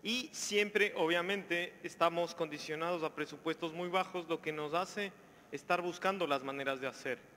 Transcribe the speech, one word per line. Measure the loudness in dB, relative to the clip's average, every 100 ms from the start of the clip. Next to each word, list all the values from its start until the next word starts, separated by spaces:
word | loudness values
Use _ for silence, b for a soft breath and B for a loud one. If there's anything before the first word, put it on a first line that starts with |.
Y | -2 -2 -4
siempre, | -6 0 2 4 4 4 4
obviamente, | 4 4 2 -2 0 -2 -2 -6
estamos | -12 2 4 4 -2
condicionados | -2 -4 -4 -6 -2 0 0
a | -2
presupuestos | -2 -6 -4 -4 -2 -4
muy | -4 0
bajos, | 2 2 -4 -2
lo | -2
que | -2
nos | -4 -2
hace | 0 0 -4 -6 -8 B B B
estar | -12 0 0
buscando | 0 0 0 2 2
las | 2
maneras | 0 -4 -2 -2
de | -4
hacer. | -4 -4 -6 -8